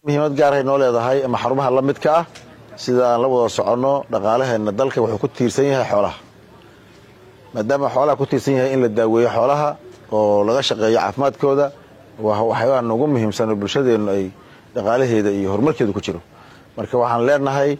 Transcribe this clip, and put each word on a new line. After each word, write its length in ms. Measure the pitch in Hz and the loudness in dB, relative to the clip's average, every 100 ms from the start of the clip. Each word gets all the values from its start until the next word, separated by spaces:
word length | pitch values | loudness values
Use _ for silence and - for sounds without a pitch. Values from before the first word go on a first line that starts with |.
Muhiimad 280 | 147 147 151 143 | 0 0 0 2
gaar 160 | 147 | 2
ah 60 | 139 | 2
ay 60 | |
noo 120 | 131 139 | 2 2
leedahay 420 | 131 117 117 135 | 2 2 0 0
ama 160 | 131 113 | 0 -2
xarumaha 300 | 117 135 135 | -2 0 2
la 120 | 127 | 2
midka 280 | 135 139 156 | 0 -2 0
ah, 120 | 160 165 - - - - | 0 -2 -14 -20 -20 -20
sida 280 | - - 123 123 | -12 -2 2 2
aan 140 | 120 | 2
la 60 | 135 | 2
wada 200 | 127 113 | 2 0
soconno, 440 | - 95 120 135 139 - | 0 0 0 0 -2 -2
dhaqaalaheenna 600 | 113 101 117 131 113 104 | -2 0 0 0 0 -2
dalka 260 | 101 135 127 | -2 -2 0
wuxuu 180 | 110 110 | -2 -2
ku 100 | 139 | -6
tiirsan 360 | - 120 - | -2 -2 0
yahay 240 | 139 135 113 | 0 0 0
xoolaha. 280 | 104 98 - - - - - - - - - - - - - - | 0 -2 -4 -20 -20 -20 -20 -20 -20 -20 -20 -20 -20 -20 -20 -12
Maadaama 380 | 113 107 139 135 | -8 -2 -2 0
xoolaha 260 | 127 147 131 | 0 0 0
ku 100 | 139 | 0
tiirsan 280 | 135 135 135 | -2 0 0
yahay, 160 | 131 | 0
in 60 | 135 | 0
la 60 | 120 | 0
daaweeyo 400 | 107 113 113 120 | 2 2 2 2
xoolaha 380 | 107 127 143 147 147 - - - | 2 0 0 -2 -6 -18 -20 -6
oo 360 | 107 107 104 | 0 2 2
laga 180 | 104 127 | 2 0
shaqeeyo 360 | 135 107 110 110 | -2 -2 2 2
caafimaadkooda, 680 | 90 104 139 139 143 139 139 - - - - - | 0 -2 -4 0 0 0 -2 -4 -20 -20 -20 -6
waa 260 | 107 104 | -2 0
waxyaabaha 400 | 113 101 120 131 | 0 0 0 0
noogu 240 | 117 113 151 | 0 -2 0
muhiimsan 420 | 135 110 98 110 | 0 0 -2 -2
oo 60 | 107 | -2
bulshadeennu 540 | 101 147 131 110 104 | -2 0 2 2 0
ay 140 | 98 95 - - - - | -2 -4 -10 -20 -20 -12
dhaqaalaheeda 580 | 123 101 120 131 113 104 | -6 0 0 2 2 0
iyo 160 | 101 95 | 0 -2
horumarkeedu 420 | 101 120 - 117 | 0 0 0 -2
ku 80 | 101 | -2
jiro. 200 | 98 87 - - - - - | -6 -10 -12 -20 -20 -20 -20
Marka 220 | - 101 123 | -12 -4 -2
waxaan 240 | 120 117 120 | 0 0 2
leenahay 440 | 143 139 139 143 143 | 2 0 0 0 -2